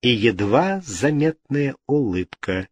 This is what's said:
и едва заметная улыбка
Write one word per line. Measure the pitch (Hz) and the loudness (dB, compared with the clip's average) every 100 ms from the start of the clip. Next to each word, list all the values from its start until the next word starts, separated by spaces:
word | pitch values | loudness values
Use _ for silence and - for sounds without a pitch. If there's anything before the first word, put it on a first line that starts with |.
и | 123 | 2
едва | 117 113 92 101 120 185 196 | 4 2 2 2 2 2 -2
заметная | 170 95 139 151 156 160 _ 143 143 131 - | -6 -4 -2 2 0 -2 _ -2 -2 -6 -2
улыбка | 143 123 90 90 - - 92 95 | 0 0 -2 -4 -10 -4 -4 -4